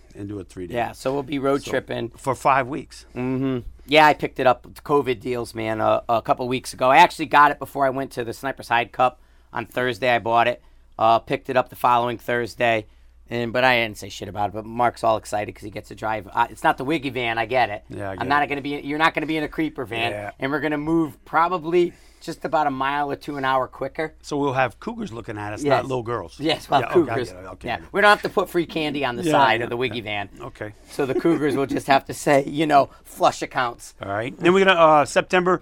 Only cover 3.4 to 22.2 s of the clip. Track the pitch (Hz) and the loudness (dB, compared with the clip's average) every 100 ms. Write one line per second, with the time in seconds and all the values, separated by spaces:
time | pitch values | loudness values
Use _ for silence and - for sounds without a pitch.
3.4 | 135 127 - - - 151 151 - 147 - | -2 -4 -8 -12 6 8 8 6 0 2
4.4 | 127 - - 92 - 147 123 113 131 120 | 2 2 -2 -18 0 0 2 -4 -4 -6
5.4 | 110 113 110 110 107 110 - 117 - 139 | -6 -6 -4 0 2 2 2 -2 0 -2
6.4 | 123 127 - 95 127 143 175 - 151 147 | -2 -4 -6 -2 4 8 8 6 2 6
7.4 | 147 143 135 139 135 131 135 - 117 107 | 6 4 -8 -2 0 0 -6 -8 -8 -8
8.4 | 135 - 104 120 117 - 127 - _ _ | -8 -10 -2 0 0 0 0 0 _ _
9.4 | _ - 113 - 127 104 127 117 104 117 | _ -10 -8 -2 -2 -2 0 0 2 2
10.4 | 117 120 _ - _ - 113 113 - 135 | 2 0 _ -20 _ 0 4 4 2 -6
11.4 | - 127 - - 127 123 120 117 - 120 | -2 -2 -2 0 2 2 2 -4 -4 -4
12.4 | 117 - 120 113 - - - _ - 120 | -4 -2 0 0 -2 -18 -20 _ -10 -6
13.4 | 117 120 127 123 113 98 101 - 101 98 | -4 0 2 2 0 -6 -14 -12 -12 -6
14.4 | 101 104 107 117 120 - 113 107 - 104 | -6 -6 -10 0 0 0 0 0 -2 -8
15.4 | 104 - 104 104 - 107 110 110 95 113 | -8 -10 -14 -14 -16 -10 -8 -8 -6 -2
16.4 | 117 110 160 151 131 160 135 123 117 113 | -2 0 0 0 -2 -4 -4 -4 -4 -2
17.4 | 110 127 107 104 - 104 101 95 127 147 | -2 0 0 -2 -12 -10 -8 -6 -2 0
18.4 | 143 143 143 143 139 151 165 160 151 160 | 0 -4 -6 -8 -6 0 0 0 -4 -4
19.4 | 147 - 151 139 113 113 117 104 101 - | -4 -4 -6 -4 -8 -4 -4 -4 -10 -8
20.4 | 135 147 151 147 151 165 156 - - 160 | -4 -2 -2 -4 -2 0 -2 -6 -4 0
21.4 | 170 185 151 175 175 - - _ | 0 0 0 0 0 -2 -20 _